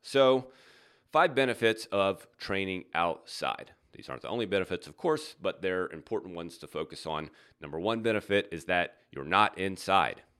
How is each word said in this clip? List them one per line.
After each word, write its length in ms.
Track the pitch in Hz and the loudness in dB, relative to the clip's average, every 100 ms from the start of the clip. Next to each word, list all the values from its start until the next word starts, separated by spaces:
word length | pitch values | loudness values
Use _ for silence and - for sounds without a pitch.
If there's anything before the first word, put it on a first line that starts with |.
So, 500 | - 135 131 131 131 - - _ _ _ _ | 0 4 6 6 0 -20 -20 _ _ _ _
five 220 | 156 180 | 2 4
benefits 540 | 131 131 117 117 110 - | 2 0 4 2 2 -2
of 360 | 101 98 92 - _ | 2 2 0 -10 _
training 480 | - 98 95 92 - | -4 -2 -2 -6 -4
outside. 800 | 82 85 - - - 65 - - _ _ | 0 0 -2 -10 -6 -6 -6 -12 _ _
These 140 | - - | -20 -14
aren't 140 | 64 | -12
the 80 | - | -6
only 160 | 117 104 | -4 0
benefits, 400 | 98 90 90 - | 0 0 -4 -8
of 100 | - | -4
course, 400 | 175 151 - - | -2 -2 -4 -6
but 220 | 95 - | -6 -2
they're 240 | 92 92 90 | -2 -2 -4
important 480 | 80 - 110 92 85 | -8 -6 -6 -6 -10
ones 240 | 85 - | -10 -12
to 80 | 76 | -10
focus 400 | 78 80 80 80 | -8 -8 -8 -6
on. 240 | 78 78 _ _ _ | -4 -6 _ _ _
Number 200 | 76 78 | -10 -4
one 220 | 98 113 | -2 0
benefit 460 | 113 107 - 101 - | 0 -2 2 2 2
is 140 | 85 - | -8 0
that 320 | 90 85 _ _ | 0 0 _ _
you're 140 | 69 71 | -12 0
not 320 | 92 104 - | 4 4 2
inside. 640 | 95 92 - 95 67 - _ | -4 -4 2 4 4 -4 _